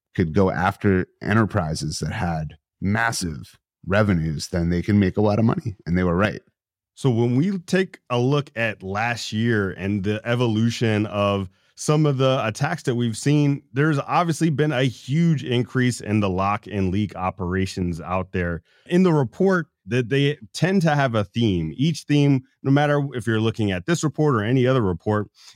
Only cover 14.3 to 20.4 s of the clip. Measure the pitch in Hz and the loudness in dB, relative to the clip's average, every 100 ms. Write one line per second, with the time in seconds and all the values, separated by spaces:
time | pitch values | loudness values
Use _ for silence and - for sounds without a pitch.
14.3 | 151 165 135 151 127 135 - - 151 170 | 0 0 0 0 0 -2 -2 -4 0 2
15.3 | 143 120 123 120 127 123 - - 107 101 | 2 0 -2 0 0 0 0 -2 0 0
16.3 | 92 98 104 95 101 92 98 98 87 92 | 0 0 -2 -4 -2 -2 0 -2 -4 -6
17.3 | 90 87 95 92 - 87 80 78 92 92 | -4 -4 -2 -2 -4 -4 -6 -6 -6 -4
18.3 | 92 85 82 _ _ - 175 185 156 120 | -4 -4 -6 _ _ -2 2 4 4 0
19.3 | - 190 180 151 _ 98 123 113 135 143 | 0 0 0 -4 _ -4 -2 0 0 0
20.3 | 147 | -2